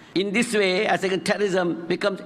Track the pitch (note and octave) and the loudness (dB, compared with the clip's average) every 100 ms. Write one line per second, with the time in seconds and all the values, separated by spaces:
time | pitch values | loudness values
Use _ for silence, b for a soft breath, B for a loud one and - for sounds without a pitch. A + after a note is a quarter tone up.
0 | B E3 G3+ G#3 A#3 G#3+ F#3+ F3+ G#3+ F3+ | B -2 0 0 0 2 2 2 2 0
1 | F#3 F#3 G3 F#3+ G#3 F#3 F3 - - F3 | 0 -2 0 0 2 0 0 -4 -4 -2
2 | G3+ F#3 | -2 -4